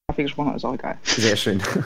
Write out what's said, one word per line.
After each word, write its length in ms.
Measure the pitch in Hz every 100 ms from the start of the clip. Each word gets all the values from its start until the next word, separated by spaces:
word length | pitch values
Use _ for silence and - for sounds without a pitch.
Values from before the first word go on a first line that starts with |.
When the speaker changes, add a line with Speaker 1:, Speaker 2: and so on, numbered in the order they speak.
| -
Speaker 1:
Buffy 140 | -
gesprochen 260 | 139 - -
haben, 80 | -
ist 80 |
auch 80 | 120
egal. 240 | 131 - -
Speaker 2:
Sehr 340 | - - 110 104
schön. 240 | 113 98 - -